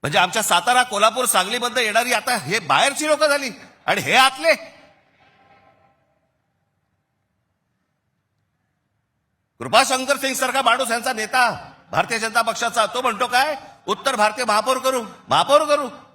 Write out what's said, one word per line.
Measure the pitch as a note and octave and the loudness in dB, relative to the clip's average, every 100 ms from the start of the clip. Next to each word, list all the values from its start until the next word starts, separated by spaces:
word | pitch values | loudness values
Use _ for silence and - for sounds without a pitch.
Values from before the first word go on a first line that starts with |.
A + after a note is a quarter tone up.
म्हणजे | - F3+ | 0 2
आमच्या | F3+ A3 | 2 0
सातारा, | G#3 F3 - B3 | 0 0 2 2
कोल्हापूर, | B3 G3+ G#3+ A3+ | 2 2 2 2
सांगलीमधनं | B3 G3+ F#3 A#3+ A#3+ A#3 | 0 0 0 -2 -2 -2
येणारी | A3+ G#3 B3 | 0 0 0
आता | A#3 G#3 A#3+ | -2 -2 -4
हे | C#3 G#3+ | -2 -6
बाहेरची | D#3+ C#3+ B3 C#4 D4+ | 0 2 2 0 -2
लोक | D4 | 2
झाली | D4+ C#4+ C4 - - _ - | 2 0 -4 -12 -20 _ -4
आणि | G3 | -2
हे | C3+ G#3+ | 2 4
आतले. | C4 C4+ D#4+ | 4 2 0
कृपा | C#4 - - - _ _ _ _ _ _ _ _ _ _ _ _ _ _ _ _ _ _ _ _ _ _ _ _ _ _ _ _ _ _ _ _ _ _ _ _ _ _ _ _ _ _ _ _ _ _ _ | 0 -2 -20 -20 _ _ _ _ _ _ _ _ _ _ _ _ _ _ _ _ _ _ _ _ _ _ _ _ _ _ _ _ _ _ _ _ _ _ _ _ _ _ _ _ _ _ _ _ _ _ _
कृपाशंकर | B2+ A3 C4 C4 C4 C#4 | 0 2 2 0 -2 -2
सिंग | C4+ | -2
सारखा | A#3+ C4 B3+ | -2 -2 0
माणूस | B3 B3 B3+ | 2 2 0
यांचा | A#3 A#3 | -2 -4
नेता, | A#3 G#3+ C4 A#3+ C#3+ - - _ | -6 -2 0 0 0 -12 -20 _
भारतीय | - F#3+ A3+ | -4 -2 -2
जनता | A3 A3+ | -2 -2
पक्षाचा, | A3+ G#3 A#3 A3+ G#3 | -2 -2 -4 0 -2
तो | A#3+ | 0
म्हणतो | B3+ G#3 A#3+ | -4 -2 0
काय, | A#3+ D4 D4 - - - | 0 0 -4 -12 -16 -6
"उत्तर | G#3 C4+ A#3+ | -2 -2 2
भारतीय | G#3+ G#3+ | 0 0
महापौर | A#3+ G#3 A3 B3+ | 0 0 0 0
करू, | C4 C4 G#3+ - - | 0 -2 -6 -16 -2
महापौर | C#3 F3 D4 | 0 4 4
करू." | D4+ D4 C4 - - | 4 0 -2 -10 -20